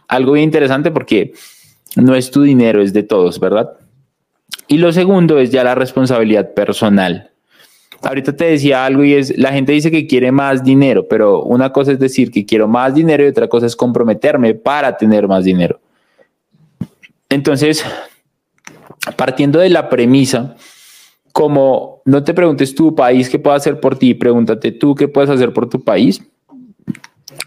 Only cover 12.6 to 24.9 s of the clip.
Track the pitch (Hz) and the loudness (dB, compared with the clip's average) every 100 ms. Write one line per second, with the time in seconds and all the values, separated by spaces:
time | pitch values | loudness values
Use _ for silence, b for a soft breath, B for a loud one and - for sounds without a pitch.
12.6 | 107 120 131 143 165 143 143 113 113 120 | 0 0 0 0 2 2 2 0 0 0
13.6 | 117 - 123 120 117 104 147 147 117 110 | -2 -2 -2 0 0 0 0 0 0 0
14.6 | 127 147 135 - 110 107 101 95 92 92 | -2 -2 -2 0 0 2 2 0 0 0
15.6 | 85 - _ _ _ _ _ _ _ _ | -2 -4 _ _ _ _ _ _ _ _
16.6 | _ - - _ _ _ - 139 139 135 | _ -18 -18 _ _ _ -6 -4 -2 -2
17.6 | 151 156 - B B B _ _ _ _ | 0 -2 -6 B B B _ _ _ _
18.6 | - - - - - - 127 131 143 160 | -20 -20 -20 -14 -12 -6 -4 -2 0 2
19.6 | 185 165 - 123 120 135 131 123 135 - | 2 2 0 0 2 2 2 -2 -6 -14
20.6 | b b b b b b _ - 147 143 | b b b b b b _ -2 0 2
21.6 | 135 123 - - 131 139 143 - 175 139 | 2 0 -4 -8 0 0 0 0 0 0
22.6 | 135 - 160 147 123 127 127 143 147 143 | -2 0 0 2 2 2 0 -2 0 0
23.6 | 147 - 135 131 127 117 120 120 110 110 | -2 -2 -2 0 0 2 0 0 0 -2
24.6 | - - 147 | -4 -2 -2